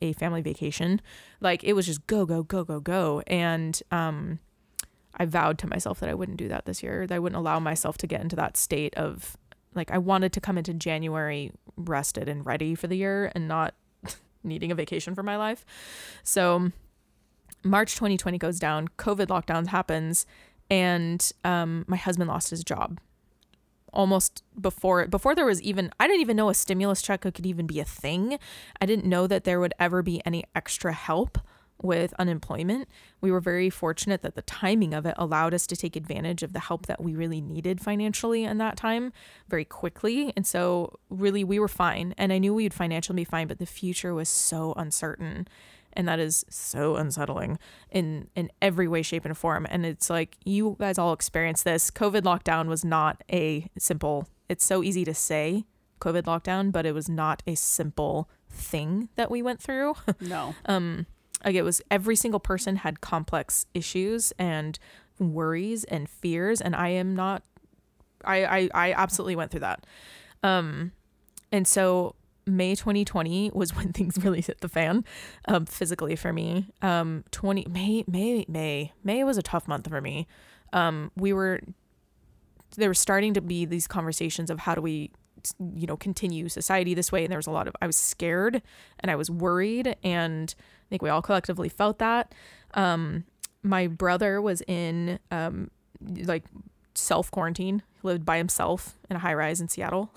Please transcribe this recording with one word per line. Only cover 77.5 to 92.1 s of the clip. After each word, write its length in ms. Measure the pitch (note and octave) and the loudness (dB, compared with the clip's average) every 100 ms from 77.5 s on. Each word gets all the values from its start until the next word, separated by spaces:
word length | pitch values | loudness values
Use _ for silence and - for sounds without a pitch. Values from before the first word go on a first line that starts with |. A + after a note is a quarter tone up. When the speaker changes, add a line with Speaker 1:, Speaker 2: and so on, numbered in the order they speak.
| G3 - | 0 -2
Speaker 1:
May, 320 | F3+ G3 A3 F#3 | -2 0 0 0
May, 360 | F3+ A3+ A#3 E3+ | 0 2 0 0
May, 440 | D#3+ D#3 C#3+ D3 _ | -2 -2 -2 -4 _
May 180 | G3 A#3+ | -2 2
was 140 | C4+ G#3+ | 2 0
a 40 | |
tough 260 | - E3+ - | 0 -4 -2
month 200 | C#3+ D#3+ | -6 -4
for 120 | D3 | -6
me. 260 | C#3+ C#3+ E3 - - - - | -4 -6 -8 -12 -20 -20 -2
Um, 400 | F3+ E3+ D#3 D3+ F3+ | 2 2 0 -6 -2
we 160 | G3 | 0
were, 280 | F#3+ F#3+ F#3 - - _ _ _ _ _ _ _ _ _ - | 2 2 0 -6 -20 _ _ _ _ _ _ _ _ _ 0
there 120 | G#3 | 2
were 60 | |
starting 400 | F3+ - G3 G#3+ | 4 4 4 4
to 60 | G3+ | 2
be 240 | F3 F3 E3 | 0 -2 0
these 200 | E3+ - | -2 -2
conversations 640 | F#3+ D#3+ D#3 E3 - E3+ | -2 -2 -2 -2 -2 -4
of 100 | D#3+ | -2
how 140 | E3+ | -2
do 60 | E3 | 0
we, 300 | D#3+ D#3 D3+ _ _ - - - F3+ | -2 -4 -6 _ _ -10 -8 -6 -8
you 120 | E3 E3+ | -6 -6
know, 100 | D3+ | -4
continue 520 | G3 F3+ F#3 E3 E3+ | -4 -2 -2 -2 -4
society 460 | - - F#3+ F3+ | -4 0 2 2
this 180 | F3 E3+ | 0 0
way. 120 | F#3 | 0
And 60 | E3 | 0
there 80 | E3+ | -2
was 80 | D#3 | -2
a 60 | |
lot 160 | D3+ - | -4 -4
of, 80 | - | -4
I 60 | E3+ | 0
was 100 | D#3 | 2
scared 640 | - - E3+ F3 A3 A#3+ - - - - | 0 -2 0 2 2 0 -6 -20 -20 -6
and 100 | F3+ | -2
I 40 | D3 | -2
was 140 | D#3 | -2
worried, 640 | E3+ F3+ F3+ G3+ A#3+ B3+ - | 0 2 2 2 0 -2 -2
and 500 | F#3 F3 E3 D#3+ D#3+ - | 0 0 0 -2 -6 -10
I 280 | - - - | -18 -20 -8
think 140 | F#3+ | -4
we 80 | D3+ | 0
all 120 | D#3 | 0
collectively 460 | - F#3+ - F3 E3 | 2 0 2 -4 -4
felt 300 | - G#3 G#3+ | 0 0 2
that. 360 | A3+ | 2